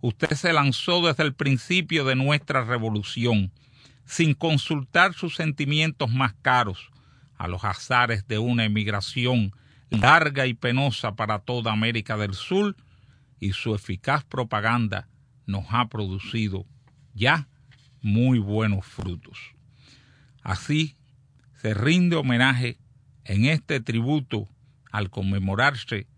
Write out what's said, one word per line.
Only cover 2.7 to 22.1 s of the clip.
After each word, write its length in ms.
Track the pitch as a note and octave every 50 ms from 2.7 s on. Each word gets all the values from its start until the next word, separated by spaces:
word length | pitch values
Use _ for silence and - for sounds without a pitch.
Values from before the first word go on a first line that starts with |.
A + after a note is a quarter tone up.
| B2 A#2+ A2 A2+ G#2+ G#2+ G2+ - - - A#2 A#2+ A#2 G#2+ G2 F#2 - - _ _ _ - - - - _ _
sin 300 | - - - E3+ D#3 C#3+
consultar 800 | - - E3 D#3+ C#3 - - E3 D3 C3 - _ E3+ F3 G3 F3
sus 200 | - - E3+ -
sentimientos 760 | - E3+ D#3 C#3+ - D3+ C#3 D3 D3+ D#3 D#3+ D3 _ D3+ A#2 A2+
más 220 | C3 C3+ B2 G2+ - -
caros, 480 | C3+ B2+ B2+ A#2+ G#2+ F#2 - - - _ - _ _ _ - _ - _
a 120 | - F2 E2+
los 160 | F#2 F#2 F#2
azares 640 | G#2 F#2 - - - C3 B2 B2 A#2 A#2 G#2 G2 -
de 100 | A2+ G#2+
una 260 | A2+ B2 B2 A#2 A2+
emigración 880 | G#2+ G#2 G#2+ G#2+ G#2 G#2 G2+ G2 - - B2+ A#2+ B2 B2+ A#2+ G#2+ G2 - - _ - - - _ _
larga 560 | - A2+ G#2+ B2+ D3 E3 D#3+ D3+ C#3 C#3 C3+
y 80 | B2+ A#2+
penosa 640 | - - B2 A#2+ C3 C#3 C#3+ A2 - - A#2 G2+
para 240 | G#2+ A2+ G#2 G#2+ G#2
toda 320 | - - B2 B2 A2+ A2+ G#2+
América 440 | G#2+ A2 A2+ A#2 A2+ G#2 - A2
del 180 | G#2+ G#2 G2+ G2
Sur, 420 | - - - F3+ F#3+ G#3 G#3 G3 - - _ - - _ - - _ _ _ _ _
y 120 | - G2+ G2
su 220 | - - A#2 A2
eficaz 500 | G2+ - - F#2+ F#2 _ - C3+ C#3+ C3+
propaganda 840 | _ - C3+ B2 A2+ - G#2+ G#2 A2+ A#2 A#2+ A#2 G#2 G2 G2 - - _ _ _ _ _ _ _
nos 200 | - G2 G2 - -
ha 180 | A2+ A#2 B2 A2
producido 760 | - A2+ G#2 F#2+ F#2 G2 - - - A2+ A2 G#2 F#2+ F#2+ F#2 - - - _ _ _ _ - _ -
ya 340 | G2 G2+ B2+ D3+ E3 C#3+ - _ _ _ _ - _ _ _ _ -
muy 380 | - G#2+ G2+ A2 A#2+ C3 B2+ A#2+
buenos 480 | G2+ G2+ G#2 G#2+ A2 G#2+ G2+ F#2+ F#2
frutos". 520 | - - - - G2 F2 D#2+ - - - - - - _ _ _ _ _ _ - - - - _ _ _ _ - _ _ - _
Así 540 | - F#2+ F#2+ - - D3 D3+ D#3+ D3+ - _ _ _ _ _ _ _ _ _ _ - _ -
se 140 | - A2 G#2+
rinde 420 | G2+ A2 C#3 E3 F3+ F3+ F3